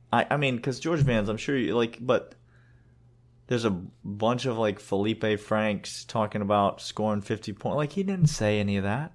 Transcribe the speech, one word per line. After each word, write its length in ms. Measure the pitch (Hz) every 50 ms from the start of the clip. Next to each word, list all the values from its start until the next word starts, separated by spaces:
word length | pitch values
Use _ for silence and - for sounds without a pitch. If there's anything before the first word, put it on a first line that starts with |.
| _ -
I, 140 | - 120 - -
I 60 | 135
mean, 220 | 147 147 135 127 117
'cause 200 | - 143 123 -
Georgia 240 | - 160 175 151 143
fans, 240 | 135 117 110 104 104
I'm 80 | 107 113
sure 180 | - - 143
you, 180 | 131 113 69 101
like, 240 | 120 117 113 - -
but 340 | 117 127 120 - - - - - _ _ _ - _ _ - - _ _ _ _ _ _ _ _ _ _ _ _ _
there's 180 | - 123 120 113
a 60 | 110 95 87 92 - - _ -
bunch 420 | 98 101 104 110 101 - 123 135
of, 120 | 131 113 113
like, 200 | 113 107 95 -
Felipe 580 | - - 101 95 101 107 110 104 - 107 107 101
Franks 640 | - - 110 107 107 107 104 - - - - - -
talking 380 | - - 113 107 104 - 104
about 380 | 101 98 104 101 101 95 - -
scoring 400 | - - - - 107 107 104 101
fifty 300 | 98 - 113 101 - 110
points. 240 | 98 - - - -
Like, 160 | 147 151 143
he 100 | - 196
didn't 240 | 196 190 190 185 165 151
say 300 | - - 110 104 107 104
any 160 | 101 101 101
of 80 | 98 95
that. 280 | 101 107 131 156 170 -